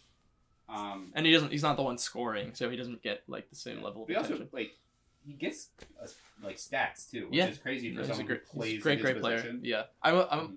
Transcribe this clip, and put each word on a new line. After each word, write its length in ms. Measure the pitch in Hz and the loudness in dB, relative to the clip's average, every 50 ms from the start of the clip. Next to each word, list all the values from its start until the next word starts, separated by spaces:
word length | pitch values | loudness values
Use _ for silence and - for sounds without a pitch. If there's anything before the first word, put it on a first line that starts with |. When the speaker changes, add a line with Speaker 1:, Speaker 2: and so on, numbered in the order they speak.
| _ _ _ _ _ _ _ _ _ _ _ _ _ - | _ _ _ _ _ _ _ _ _ _ _ _ _ -10
Speaker 1:
Um, 440 | 110 104 104 101 98 98 95 90 - | -8 -6 -6 -6 -6 -8 -10 -8 -4
Speaker 2:
And 100 | 156 160 | 2 6
he 80 | 160 160 | 8 8
doesn't, 180 | 160 151 147 147 | 8 6 4 0
he's 100 | 147 151 | 2 2
not 140 | 151 143 | 2 2
the 60 | 143 139 | 4 2
one 160 | 127 123 120 | 0 0 -2
scoring, 560 | - - - 117 123 117 107 101 104 113 113 | -4 -4 -2 -2 -2 0 0 -2 -2 -4 -4
so 140 | - 127 117 | -4 -2 -2
he 80 | 123 | -2
doesn't 260 | 117 127 120 120 117 - | -4 -6 -6 -8 -6 -4
get, 200 | 107 104 - - - | -4 -4 -4 -6 -10
like, 200 | 131 107 - - | -10 -10 -10 -12
the 60 | - | -14
same 220 | - - 120 113 110 | -12 -10 -10 -8 -6
Speaker 1:
yeah. 60 | 107 | -6
Speaker 2:
level 180 | 104 98 107 110 | -8 -8 -8 -6
of 60 | - | -2
Speaker 1:
He 80 | 175 | 0
also, 180 | 220 214 - - | 0 0 0 -2
Speaker 2:
attention. 140 | - - - - | -4 -6 -8 -6
Speaker 1:
like, 240 | 131 110 - - - _ _ _ _ _ _ _ _ _ | -6 -6 -6 -6 -14 _ _ _ _ _ _ _ _ _
he 80 | 147 143 | -16 -10
gets, 340 | 135 156 - - - - - _ - - - - - - | -6 -4 -4 -4 -6 -10 -14 _ -20 -20 -20 -18 -16 -14
uh, 40 | - - - - - - - 104 | -14 -14 -18 -20 -20 -20 -12 -10
like, 140 | 98 95 | -10 -8
stats, 520 | - - - - 135 113 - - - - - | -8 -8 -2 0 2 2 0 0 -6 -10 -8
too, 160 | - 113 98 | -6 -6 -4
which 80 | 87 127 | 0 2
Speaker 2:
Yeah. 120 | 156 185 180 | 2 4 2
Speaker 1:
is 100 | - - | 0 -4
crazy 320 | - 254 269 247 240 - | -4 -4 -4 -4 -4 -4
for 60 | 123 | -4
Speaker 2:
Yeah, 40 | - 135 | -4 -2
he's 80 | 135 | -2
a 20 | 135 | -2
Speaker 1:
someone 120 | - - | -2 -2
Speaker 2:
great, 140 | - 123 - - | -2 -2 -4 -4
Speaker 1:
who 160 | - - 147 | -8 -6 -4
plays 120 | 120 110 110 | -2 -2 -2
Speaker 2:
he's 80 | 107 | 0
a 20 | - | 2
great, 160 | 156 143 151 | 4 4 4
Speaker 1:
in 60 | - | 4
Speaker 2:
great 120 | 135 127 | 2 2
Speaker 1:
his 40 | 110 113 | 2 2
Speaker 2:
player. 140 | 117 113 | 2 2
Speaker 1:
position. 240 | 113 120 117 120 123 - | 2 0 -2 -6 -4 -2
Speaker 2:
Yeah. 220 | 120 113 107 - - - _ - | 0 0 0 0 -4 -8 _ 4
I'm 120 | 156 170 | 6 8
a, 120 | 185 185 - | 8 6 6
I'm, 100 | 147 156 | 2 0
Speaker 1:
Mm-hmm. 140 | 160 - 285 | -2 -4 -6